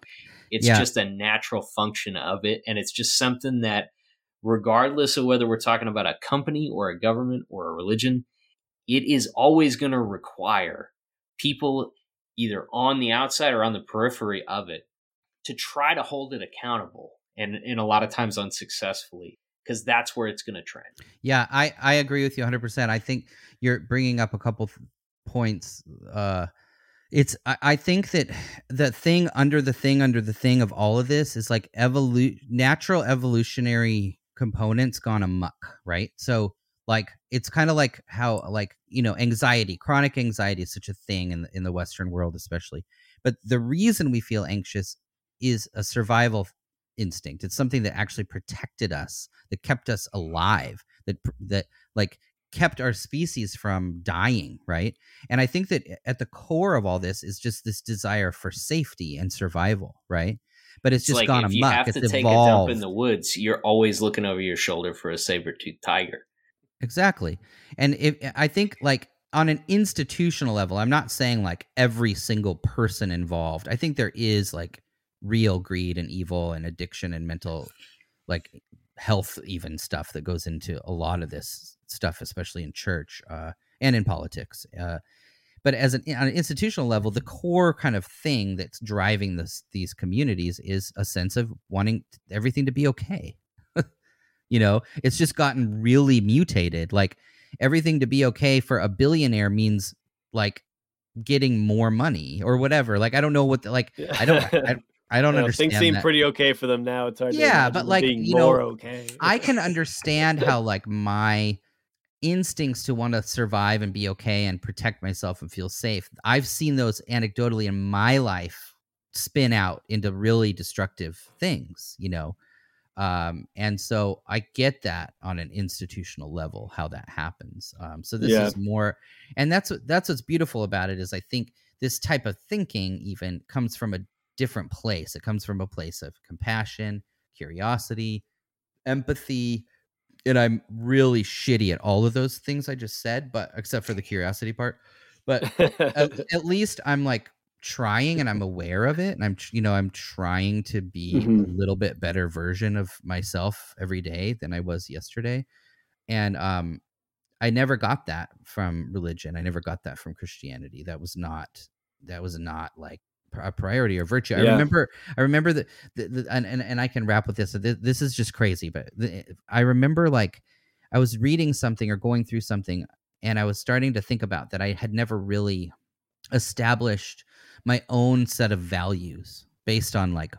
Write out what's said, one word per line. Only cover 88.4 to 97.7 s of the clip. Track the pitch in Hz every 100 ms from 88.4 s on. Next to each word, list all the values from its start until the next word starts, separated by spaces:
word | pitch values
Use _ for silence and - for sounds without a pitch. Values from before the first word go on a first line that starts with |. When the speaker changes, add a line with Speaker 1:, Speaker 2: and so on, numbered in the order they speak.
| 98 92
Speaker 2:
that's | 90 -
driving | 107 104 95 104 98 87
this, | 82 - -
these | 98 90
communities | - 90 104 143 90 87 87
is | - 95 - -
a |
sense | 101 90 92 123
of | 117 - -
wanting | 95 104 113 - - -
everything | 104 123 135 135
to |
be | 131 143
okay. | - - 190 - - _ _ _ 147
<laughs> | 131 _ _ _ _ _ -
You | 117
know, | 104 107 - -
it's | 131 -
just | 160 -
gotten | 147 131 113 107
really | 113 131 139 123
mutated. | 101 127 180 107 87 82 82
Like, | 101 95 - _ _ _ -
everything | 135